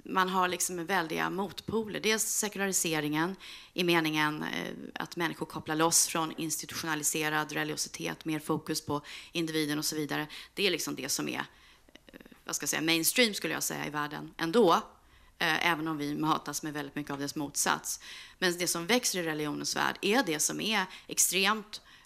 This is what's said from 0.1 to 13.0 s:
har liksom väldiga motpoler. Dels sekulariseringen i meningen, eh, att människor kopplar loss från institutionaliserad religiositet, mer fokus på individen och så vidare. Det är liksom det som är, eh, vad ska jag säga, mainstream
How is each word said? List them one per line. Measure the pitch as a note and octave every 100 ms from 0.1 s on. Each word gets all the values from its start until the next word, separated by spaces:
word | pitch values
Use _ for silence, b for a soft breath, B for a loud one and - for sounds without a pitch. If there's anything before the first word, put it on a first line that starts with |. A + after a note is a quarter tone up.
| F#3+ F#3
har | F#3+ F3+
liksom | F3 - F3+ E3
väldiga | F#3+ D#3+ E3 D#3+
motpoler. | E3+ G3+ - - G#3+ G#3+ -
Dels | G#3 A3
sekulariseringen | - - G#3 F#3+ G3 F#3 F3 D#3 D3 D3+ E3+ G3 B B B
i | -
meningen, | F3+ E3+ D#3+ D#3 D3+ D3+
eh, | D#3+ - - - - -
att | - -
människor | E3+ D#3 D#3+
kopplar | - D#3 D#3
loss | E3 E3+ -
från | F3 D#3+ -
institutionaliserad | D#3+ D3 - - E3+ D3+ D3 D#3+ D3+ D#3 D3+
religiositet, | D3+ D3+ D3+ - - E3 D#3+ -
mer | D#3
fokus | - D#3 - D#3 -
på | D3 B B B
individen | F3 E3 D#3+ D3+ D3+
och | D#3
så | D#3
vidare. | D3 D3 D3+ B B
Det | - G3
är |
liksom | E3 D3 C#3+
det | B2+
som | - D3
är, | B2+ C#3 b b b b - -
eh, | - - - -
vad | -
ska |
jag | D3
säga, | D3
mainstream | D#3 E3